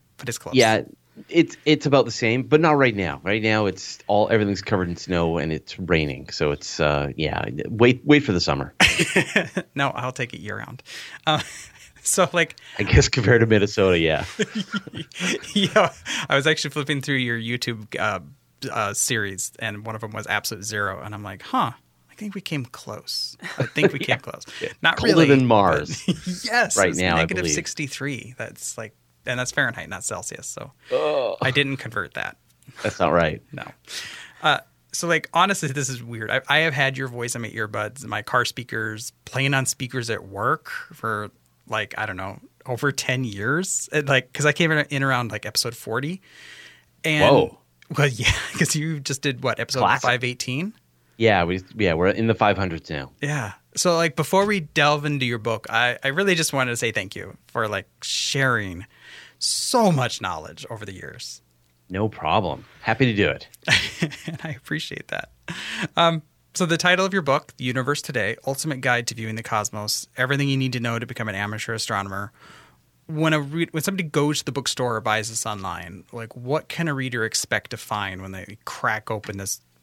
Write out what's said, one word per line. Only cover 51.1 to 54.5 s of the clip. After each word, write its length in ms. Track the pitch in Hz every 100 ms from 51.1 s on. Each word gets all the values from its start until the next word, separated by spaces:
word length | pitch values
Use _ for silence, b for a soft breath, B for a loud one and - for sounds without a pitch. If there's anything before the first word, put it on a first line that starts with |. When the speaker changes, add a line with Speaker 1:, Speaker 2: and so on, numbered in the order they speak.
| -
Speaker 2:
Yeah, 300 | 113 95 85
we, 160 | 92 95 110
yeah, 180 | 95
we're 140 | 80 90
in 180 | - 113
the 80 | 110
five 220 | 104 95
hundreds 320 | 92 82 -
now. 220 | 76 67 -
Speaker 1:
Yeah. 320 | 143 147 104 - _ -
So, 180 | 180 165
like, 220 | 170 -
before 280 | 147 190
we 140 | 202